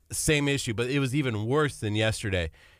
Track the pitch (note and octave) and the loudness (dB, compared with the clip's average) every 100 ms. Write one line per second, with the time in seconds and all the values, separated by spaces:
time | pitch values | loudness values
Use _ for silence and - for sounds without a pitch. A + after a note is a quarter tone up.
0 | _ - - D3+ C#3+ C#3 - G#2+ B2 C#3+ | _ -4 2 2 2 0 -2 -2 0 0
1 | C3+ C#3+ C3 G#2+ A2 D3 D3 - G#2+ G#2+ | 0 0 0 -2 0 0 0 -2 -2 2
2 | A2 - G#2+ F#2 E2 - - | 2 0 -2 -2 -2 -8 -20